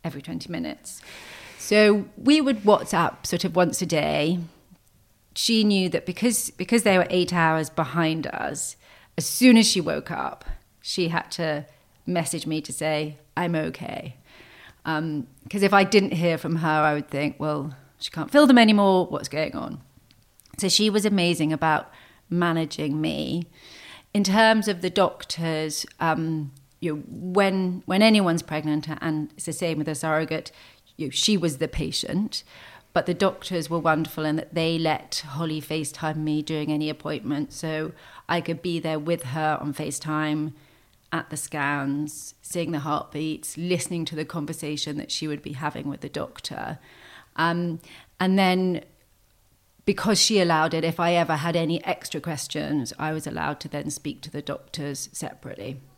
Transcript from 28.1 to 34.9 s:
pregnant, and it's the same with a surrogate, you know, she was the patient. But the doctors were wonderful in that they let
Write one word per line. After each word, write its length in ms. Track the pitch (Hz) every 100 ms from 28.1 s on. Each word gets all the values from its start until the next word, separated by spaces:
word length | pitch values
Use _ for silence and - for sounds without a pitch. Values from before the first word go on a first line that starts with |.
| 214 180 165
pregnant, 460 | - 156 151 151 151 156
and 300 | 165 156 151 -
it's 100 | -
the 80 |
same 240 | - 170 156
with 100 | 156
a 80 | 151
surrogate, 560 | 160 156 156 160 - - - _ _ -
you 120 | 151
know, 40 |
she 260 | - - 202
was 200 | 165 139
the 100 | 160
patient. 760 | - - - - 175 214 - - - - - _
But 140 | - -
the 80 |
doctors 560 | 180 196 190 - 180 151
were 80 | 165
wonderful 480 | 160 156 160 - 156
in 100 | 156
that 180 | - 165
they 240 | 165 165
let 440 | 160